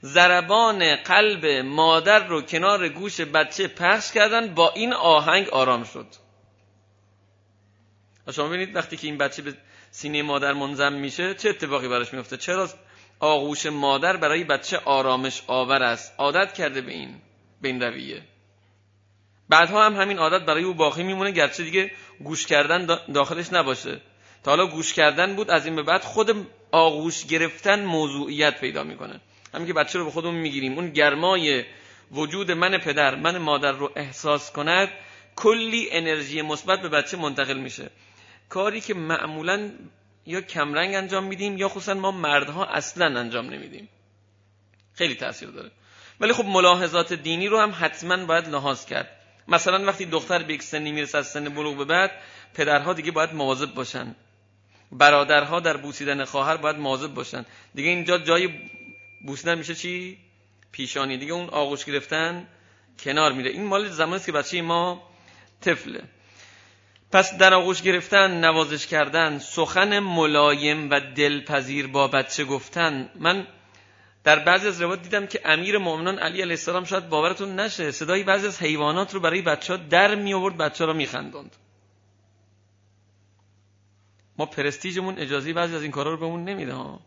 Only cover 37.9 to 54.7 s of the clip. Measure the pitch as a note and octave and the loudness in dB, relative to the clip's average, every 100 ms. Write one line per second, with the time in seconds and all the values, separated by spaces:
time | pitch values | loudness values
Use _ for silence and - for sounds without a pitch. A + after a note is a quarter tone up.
37.9 | _ _ _ - - _ F#3 G3+ G#3+ G#3+ | _ _ _ -20 -20 _ -2 -2 -2 -6
38.9 | F#3+ D#3+ E3 D#3+ D#3 D#3+ G3+ G#3 - - | -6 -4 -4 -4 -6 -4 -4 -4 -12 -20
39.9 | _ _ _ - F3 F#3 E3 D3 D3 F3+ | _ _ _ -10 -10 -8 -4 -2 0 0
40.9 | G3 F#3+ F#3+ F#3+ F#3+ G3+ G3 G3 G3 F#3 | -2 -2 -4 -4 -6 -6 -2 -4 -4 -6
41.9 | G3 F#3+ F#3+ D#3+ D3 C#3 D#3 F#3+ - C#3 | -2 -2 -2 2 2 2 -4 -4 -4 -6
42.9 | - E3+ B2 A#2+ A#2 B2 C#3 C#3+ - G#3+ | 0 0 0 -4 -6 -8 -12 -14 -18 -20
43.9 | _ _ _ _ _ _ _ _ _ _ | _ _ _ _ _ _ _ _ _ _
44.9 | - E3+ B2+ B2+ A#2+ - - E2 _ _ | -4 -4 -2 -8 -10 -14 -16 -18 _ _
45.9 | - - _ G#3+ A#3 G3+ F#3 F3+ F3+ F3+ | -20 -20 _ 0 2 2 6 8 6 4
46.9 | E3+ E3+ E3+ D3 E3 G3 A3 G#3+ F3 E3 | 0 0 -2 -4 -2 0 2 2 2 -2
47.9 | - E3+ F#3 F3+ E3 E3 C#3+ C#3 C3 - | -2 -2 -2 2 0 0 -4 -2 -4 -4
48.9 | - - - _ _ - E3+ F#3 F#3 G3 | -8 -8 -16 _ _ 0 2 4 2 0
49.9 | F#3+ F#3 D#3+ - F3+ D#3+ D3+ - D#3 D3+ | -2 -2 -4 0 -2 -2 -8 -6 -6 -6
50.9 | D3+ D3 D3+ C#3 D3 D3 C#3+ D3+ C#3+ C#3 | -4 -4 -4 -4 -6 -8 -6 -6 -6 0
51.9 | E3 F#3+ - - - - - D3 D3 D3+ | 2 2 -2 -20 -20 -20 -2 2 2 2
52.9 | F3 D#3 D#3+ D#3 D#3 C3+ C3 C#3 B2+ B2+ | -2 -2 0 -2 0 0 0 -2 -6 -8
53.9 | B2+ B2 - _ _ _ _ _ | -8 -10 -14 _ _ _ _ _